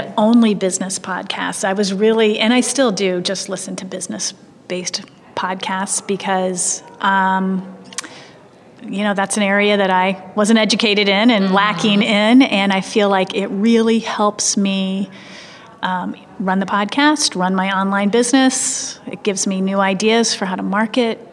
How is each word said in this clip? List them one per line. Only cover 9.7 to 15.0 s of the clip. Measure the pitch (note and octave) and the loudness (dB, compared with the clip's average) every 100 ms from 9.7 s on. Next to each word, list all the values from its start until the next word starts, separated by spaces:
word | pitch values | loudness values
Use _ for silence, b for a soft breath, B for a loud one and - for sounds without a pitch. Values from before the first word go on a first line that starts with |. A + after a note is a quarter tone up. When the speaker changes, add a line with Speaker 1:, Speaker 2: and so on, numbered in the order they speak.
| G#3 | 2
Speaker 2:
that | F#3+ | 4
I | F#3 F#3 F#3+ - - | 2 2 -2 -6 -2
wasn't | G#3 A3+ | 4 4
educated | G#3+ G#3+ A3 G#3 G3+ | 4 2 2 2 2
in | G3 A3+ | 4 4
and | A3 F#3+ | 4 4
Speaker 1:
Mm-hmm. | |
Speaker 2:
lacking | F#3+ G3+ G#3 A3 G3+ | 2 2 0 0 2
in, | - G#3 G#3+ B3+ | 2 2 6 6
and | C4+ G3+ G3 | 6 2 0
I | F#3+ | 0
feel | F#3+ A3 G3+ | 0 0 2
like | F#3+ F#3 - | 2 0 -2
it | G3 | -4
really | G3+ A3 A3+ A3+ A3+ | -2 2 4 4 0
helps | A3 - G#3 G#3 - - | -2 0 -2 0 -2 0
me, | G3 F#3+ F#3+ F#3+ | 0 0 -2 -4